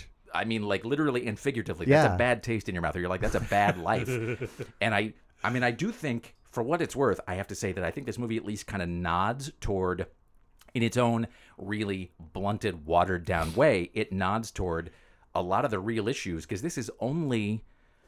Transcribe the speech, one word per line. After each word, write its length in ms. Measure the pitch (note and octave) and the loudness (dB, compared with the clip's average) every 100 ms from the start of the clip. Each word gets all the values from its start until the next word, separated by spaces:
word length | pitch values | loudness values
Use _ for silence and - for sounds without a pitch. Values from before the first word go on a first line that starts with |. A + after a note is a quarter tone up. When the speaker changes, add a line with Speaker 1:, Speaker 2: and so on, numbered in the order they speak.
| - - - | -10 -20 -8
Speaker 1:
I 120 | E2+ G#2+ | -4 -2
mean, 180 | A2+ | 0
like, 200 | G#2 G2 | 0 0
literally 440 | A2+ C#3+ D3+ B2 A#2+ | 0 0 2 2 0
and 100 | G#2 | -2
figuratively. 480 | C#3 A#2+ G#2 F2 F2 | -2 -2 -2 -2 6
That's 220 | C#3+ C#3 | 6 6
a 20 | |
Speaker 2:
Yeah. 60 | F#2 | 4
Speaker 1:
bad 240 | A#2+ A#2 | 4 2
taste 260 | - A2+ - | 0 -2 -2
in 40 | |
your 80 | F2+ | -2
mouth. 140 | E2 E2+ | -2 0
Or 40 | |
you're 80 | F2 | -2
like, 120 | F#2 | 0
"That's 140 | G#2+ G2+ | 0 0
a 40 | |
bad 360 | - G2+ G2+ F#2 | 2 4 4 2
life." 300 | E2+ A2+ A#2+ | 0 0 0
Speaker 3:
<laughs> 720 | B2 A2+ A#2+ A#2+ - B2+ - | -2 -4 -4 -8 -10 -14 -2
Speaker 1:
And 140 | G#2+ G#2 | 0 2
I, 180 | A2 - _ _ | 0 -6 _ _
I 80 | G#2 | -2
mean, 100 | B2 | 2
I 80 | B2 | 0
do 220 | A#2+ F#3+ | 0 -2
think, 420 | A3+ D3+ A#2+ - - _ | -4 -4 -4 -6 -18 _
for 140 | - | -4
what 180 | A#2 E3+ | -2 0
it's 140 | D#3 B2 | -2 2
worth, 240 | C3+ A#2+ - | 2 2 -2
I 80 | F#2 | -6
have 100 | G2 | -6
to 80 | F#2+ | -4
say 160 | G2+ | -4
that 100 | F#2 | -2
I 80 | F2 | -4
think 160 | E2 B2 | -4 -6
this 100 | G#2+ | -4
movie 200 | A#2+ A2 | -2 -2
at 80 | F#2+ | -4
least 200 | G#2+ - | -6 -6
kinda 220 | G2+ F2 | -4 -2
nods 640 | F2 F2 E2+ G2 C3 C#3 - | -2 0 2 2 -2 -8 -6
toward, 460 | A2 G2 F#2 F2+ E2+ - _ - _ _ - | -2 0 0 0 -4 -10 _ -20 _ _ -8
in 80 | - | 0
its 160 | A2+ B2 | 2 4
own 300 | A#2+ A#2 A2+ - - - | 2 2 -2 -8 -20 -12
really 520 | F#2+ G#2+ G#2 F#2+ F2+ - | -6 -2 -2 -4 -6 -14
blunted, 680 | E2 - G2 G#2 G#2+ F2 D2 | -12 -4 -2 0 -2 -4 2
watered 380 | E2+ F2+ F2+ E2+ | 4 4 2 0
down 280 | F2 D#2+ | 0 0
way, 380 | E2 D3+ G#2+ F2+ | 4 4 4 0
it 180 | G#2+ G#2+ | -4 -4
nods 380 | F#2+ F#2+ G#2+ A2+ | 0 0 0 -2
toward 400 | - F#2 E2 E2 - - _ _ E2+ | -4 -2 -2 -6 -14 -20 _ _ -4
a 60 | |
lot 220 | F2+ F#2+ C3+ | 0 2 2
of 40 | |
the 80 | G#2+ | 0
real 280 | G2+ A2+ G#2 | -2 -2 -2
issues, 400 | C#3 - E2 - | -2 -4 -6 -6
'cause 160 | G2+ | -6
this 140 | C#3+ E3+ | -4 -6
is 100 | A2 - | -8 -6
only, 640 | A#2 D#3 D#3 A#2+ G#2 A2 - _ _ _ | -4 -2 0 0 0 -2 -6 _ _ _